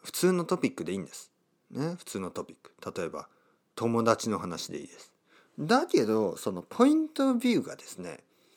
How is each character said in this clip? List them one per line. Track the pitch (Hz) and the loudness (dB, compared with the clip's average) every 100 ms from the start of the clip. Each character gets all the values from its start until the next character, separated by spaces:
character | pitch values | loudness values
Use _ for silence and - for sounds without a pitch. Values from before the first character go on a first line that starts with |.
普 | - | -10
通 | - 175 | 2 2
の | 180 | 2
ト | 165 180 | 0 0
ピ | - | 0
ッ | |
ク | - | -2
で | 82 | -4
い | 98 | -4
い | |
ん | |
で | - | -6
す。 | - - _ _ _ _ | -12 -20 _ _ _ _
ね、 | 120 156 175 | -6 -6 -6
普 | |
通 | - 104 | -8 -8
の | 90 | -6
ト | - | -8
ピ | 85 | -12
ッ | - | -16
ク。 | - _ - 98 | -20 _ -10 -6
例 | 82 | -6
え | |
ば、 | 76 - _ _ _ _ | -8 -12 _ _ _ _
友 | - 117 117 | -4 0 4
達 | 113 107 117 | 4 4 2
の | 101 | -4
話 | 90 82 - | -4 -8 -8
で | - | -10
い | |
い | - | -12
で | - | -18
す。 | - _ _ _ _ - | -20 _ _ _ _ -8
だ | 151 247 349 | 0 0 4
け | 339 | 2
ど、 | 110 110 101 82 | 4 2 0 -2
そ | - | -6
の | 92 | -6
ポ | - - 262 | -6 4 6
イ | |
ン | 311 311 | 6 2
ト | - 269 | 0 0
ビ | 247 247 | 2 2
ュ | 202 | 2
ー | |
が | - - | 0 -8
で | |
す | - - | -16 -12
ね、 | 87 76 _ _ _ | -12 -12 _ _ _